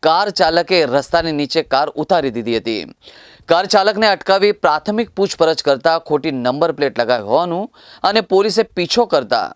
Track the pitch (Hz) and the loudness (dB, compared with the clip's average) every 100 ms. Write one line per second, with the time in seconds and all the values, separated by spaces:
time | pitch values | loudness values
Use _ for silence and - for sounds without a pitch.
0 | 156 165 208 - 165 165 170 185 147 135 | 2 2 0 0 2 2 2 0 2 0
1 | 135 170 165 151 143 160 - 135 147 - | 0 -2 0 -4 -2 -2 0 -2 -2 -4
2 | 156 180 139 113 113 117 113 107 71 - | -2 0 0 -4 -4 -4 -4 -6 -8 -16
3 | - - - - - 165 190 208 196 208 | -20 -20 -20 -20 -2 0 2 2 2 2
4 | 214 185 - 190 202 202 175 151 - 208 | 0 0 0 2 2 2 0 0 -2 -4
5 | 233 - 196 - 160 156 - 139 165 165 | -4 -2 -4 2 0 2 0 0 2 -2
6 | - 151 160 135 120 135 165 131 143 - | -2 -2 -2 -2 -2 0 -2 0 -2 -2
7 | 113 120 101 131 175 170 214 _ - - | 0 0 2 0 0 -4 -8 _ -20 -4
8 | 185 214 190 190 208 202 220 - 175 - | 0 0 2 2 2 0 -2 -4 -2 0
9 | 226 131 113 117 92 | 2 0 0 -2 -4